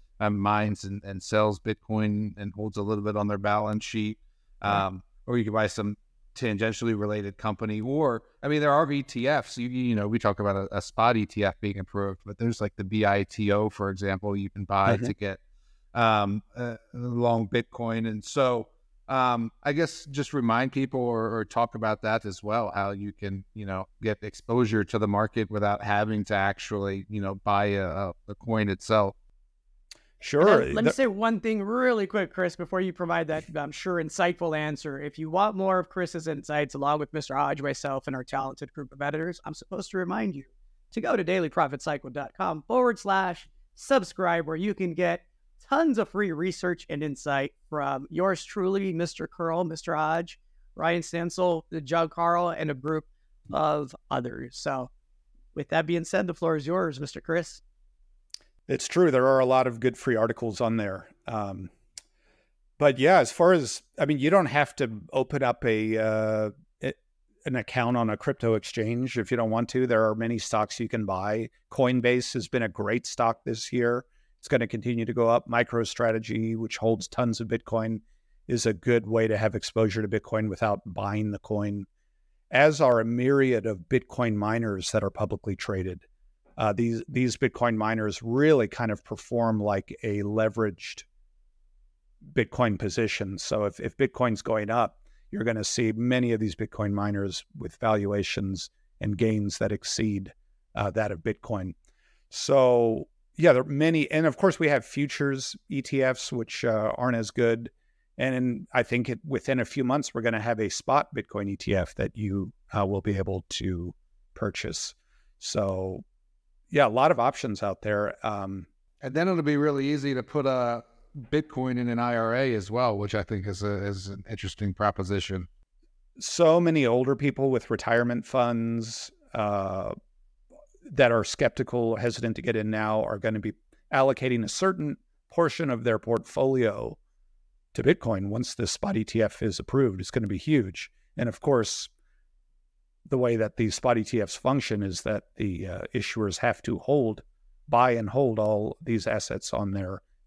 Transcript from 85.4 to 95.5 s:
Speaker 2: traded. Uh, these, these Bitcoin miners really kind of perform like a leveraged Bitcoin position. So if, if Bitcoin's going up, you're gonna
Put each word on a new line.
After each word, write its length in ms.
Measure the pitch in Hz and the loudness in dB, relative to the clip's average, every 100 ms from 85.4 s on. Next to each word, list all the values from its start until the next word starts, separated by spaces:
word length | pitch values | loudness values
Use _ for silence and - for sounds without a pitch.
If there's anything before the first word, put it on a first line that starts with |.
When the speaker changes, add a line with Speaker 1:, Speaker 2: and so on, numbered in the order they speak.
| - | -4
Speaker 2:
traded. 460 | 95 - 95 92 90 _ _ _ _ _ - | -4 -4 -4 -4 -8 _ _ _ _ _ -2
Uh, 140 | 110 | 0
these, 300 | 101 117 113 - | 2 0 -2 -4
these 300 | 127 127 - | 0 0 0
Bitcoin 400 | 123 - 120 110 | -2 0 0 2
miners 460 | 107 113 107 95 | 0 0 -2 -4
really 440 | 113 123 151 143 107 | -2 4 6 6 4
kind 240 | - 113 | -2 -4
of 140 | 104 | -4
perform 560 | - 107 - 120 113 110 | -8 -12 -4 0 2 2
like 340 | 104 98 - - | 0 0 -4 -8
a 200 | 113 101 | -4 -2
leveraged 800 | 104 110 110 117 107 87 - - - _ _ _ _ _ _ _ _ _ _ _ 143 | -2 0 0 0 -2 -2 -12 -16 -20 _ _ _ _ _ _ _ _ _ _ _ -6
Bitcoin 460 | 131 110 - 120 95 | -2 0 2 0 0
position. 580 | 104 104 110 - 98 95 | -2 0 -2 -2 -6 -6
So 260 | - 107 | -4 0
if, 140 | 101 - | 0 -2
if 180 | 120 - | -6 0
Bitcoin's 420 | 131 - 123 107 | 0 2 0 0
going 300 | - 110 104 | -2 -2 0
up, 280 | 117 110 _ - - - | 0 0 _ -20 -20 -10
you're 140 | 202 | -6
gonna 200 | 117 | -2